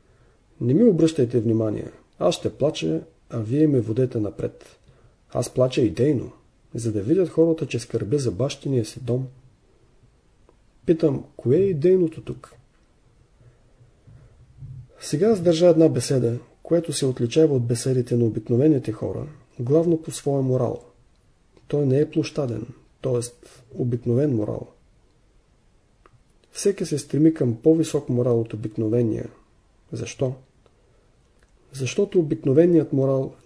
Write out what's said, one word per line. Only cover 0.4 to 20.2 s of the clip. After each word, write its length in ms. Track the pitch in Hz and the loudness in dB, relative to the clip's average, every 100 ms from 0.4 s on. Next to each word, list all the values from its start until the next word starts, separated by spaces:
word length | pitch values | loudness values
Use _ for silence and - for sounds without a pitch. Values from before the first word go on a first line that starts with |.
| _ - | _ -6
„Не 120 | 123 | 0
ми 100 | 151 | 4
обръщайте 560 | 240 160 160 156 120 123 | 6 6 2 2 0 0
внимание. 520 | 110 110 110 110 - - _ - | 0 0 0 -4 -8 -16 _ -4
Аз 160 | 175 170 | -2 -2
ще 180 | - | -4
плача, 480 | - 143 156 160 160 - _ - | -2 -2 -2 -4 -4 -6 _ -12
а 100 | 123 | -8
вие 280 | 107 139 156 | -4 2 2
ме 140 | 131 | 2
водете 380 | 107 113 131 117 | 0 0 -2 -2
напред. 600 | 101 - - - - _ _ _ _ _ _ | -6 -6 -8 -10 -20 _ _ _ _ _ _
Аз 240 | 131 127 | -6 -4
плача 280 | - 127 151 | 0 0 2
идейно, 500 | 110 101 135 131 - - _ _ _ | 0 2 0 0 -4 -12 _ _ _
за 180 | 120 113 | -8 -4
да 100 | 104 | -4
видят 280 | 101 180 165 | 0 0 0
хората, 380 | 160 165 160 135 | 2 2 0 -4
че 120 | 120 | -6
скърбя 380 | - - 104 143 | -6 -6 -2 -2
за 140 | 120 | -2
бащиния 540 | 90 139 - 143 131 107 | -2 -4 -4 -4 -2 -2
си 140 | - | -6
дом.“ 240 | 120 127 131 - - _ _ _ _ _ _ _ _ _ _ _ _ _ - | -6 -4 -6 -12 -20 _ _ _ _ _ _ _ _ _ _ _ _ _ -2
Питам, 380 | 165 160 131 - - | 0 0 -2 -6 -6
кое 180 | 120 151 | 0 2
е 140 | 196 | 2
идейното 520 | 156 170 190 160 - | 0 2 2 2 -4
тук? 320 | - 127 - - _ _ _ _ _ _ _ _ - _ _ _ - _ - - - - - - - - - - | -14 -16 -18 -20 _ _ _ _ _ _ _ _ -20 _ _ _ -20 _ -20 -20 -20 -20 -20 -20 -18 -18 -20 -18
Сега 280 | - 147 208 | -8 0 2
аз 140 | 208 | 2
държа 260 | 175 160 175 | 2 6 6
една 220 | 160 160 | 8 6
беседа, 500 | 127 - 135 120 120 - _ | 4 0 0 0 -4 -10 _
която 300 | - 170 165 | -2 -2 -2
се 120 | 139 135 | -2 -2
отличава 500 | 127 120 160 160 135 | -2 -2 2 4 2
от 120 | 120 | 0
беседите 480 | 120 131 127 123 120 | -2 0 -2 0 0
на 100 | 117 | 0
обикновените 680 | 113 - 120 151 139 - | -2 0 2 4 2 -2
хора, 360 | 107 101 101 147 - _ - | -6 -8 -8 -10 -14 _ -8
главно 420 | 123 156 170 160 | 0 2 2 0
по 100 | 160 | -2
своя 300 | - | -8